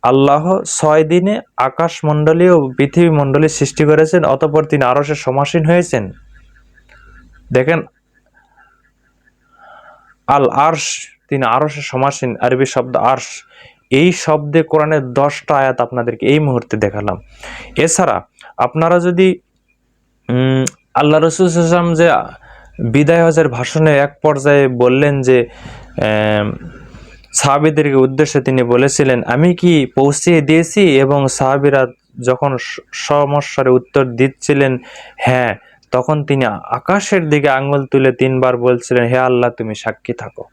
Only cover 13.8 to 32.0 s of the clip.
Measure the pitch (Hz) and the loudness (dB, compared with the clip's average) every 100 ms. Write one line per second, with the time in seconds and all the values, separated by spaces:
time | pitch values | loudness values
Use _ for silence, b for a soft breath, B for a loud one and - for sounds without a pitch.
13.8 | _ 135 175 175 - 151 147 160 160 156 | _ 2 2 0 -2 -2 0 -2 0 0
14.8 | 151 156 131 123 143 - - 147 135 127 | 0 -2 -2 -2 -2 -4 -2 0 0 -2
15.8 | 120 123 120 117 120 147 147 123 - 110 | -4 -2 -4 -4 0 0 0 -2 -4 -4
16.8 | 104 104 104 110 - B B B B - | -4 -4 -6 -8 -12 B B B B -2
17.8 | 160 - 165 101 - _ B B 123 156 | -2 0 0 -2 -6 _ B B -4 0
18.8 | 165 175 175 175 185 180 _ _ _ _ | 0 2 0 2 0 0 _ _ _ _
19.8 | _ _ _ _ - 123 131 131 131 _ | _ _ _ _ -4 -2 0 0 -2 _
20.8 | _ - 147 156 160 160 185 165 170 175 | _ -2 2 4 2 0 0 2 2 0
21.8 | 170 160 170 131 - - b b b - | 0 2 2 2 -2 -16 b b b -8
22.8 | 117 127 147 165 165 160 147 120 127 160 | -2 0 2 4 4 2 0 -2 -6 0
23.8 | 156 143 143 - 156 147 139 143 135 123 | 2 2 0 -2 -2 0 2 4 2 2
24.8 | 123 131 147 143 127 127 117 B B B | 2 4 2 0 2 2 2 B B B
25.8 | B - 107 107 107 107 104 - 170 B | B -4 -2 0 0 0 -2 -8 -14 B
26.8 | B B B B B - 139 143 156 151 | B B B B B -4 0 2 2 0
27.8 | 147 135 131 135 151 147 131 131 120 120 | 0 2 2 2 0 0 0 0 2 2
28.8 | 139 - 135 123 - 123 170 175 180 160 | 2 0 0 0 0 0 2 2 2 2
29.8 | 131 - 139 143 - 165 143 160 165 - | 0 0 0 0 2 2 4 2 2 2
30.8 | 190 135 135 143 135 - 131 139 143 139 | 2 4 2 0 -2 -2 0 2 2 2
31.8 | 127 - | 0 -6